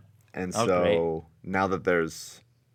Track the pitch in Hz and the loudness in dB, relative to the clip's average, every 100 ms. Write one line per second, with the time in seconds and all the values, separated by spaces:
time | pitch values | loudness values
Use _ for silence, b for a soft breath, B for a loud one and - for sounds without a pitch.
0 | - _ _ - 92 98 117 90 87 85 | -18 _ _ -8 -6 -2 2 4 4 2
1 | 82 80 - _ - 95 95 92 95 87 | 0 -4 -8 _ -4 0 0 0 2 2
2 | 82 - - - _ _ _ | 0 -6 -16 -18 _ _ _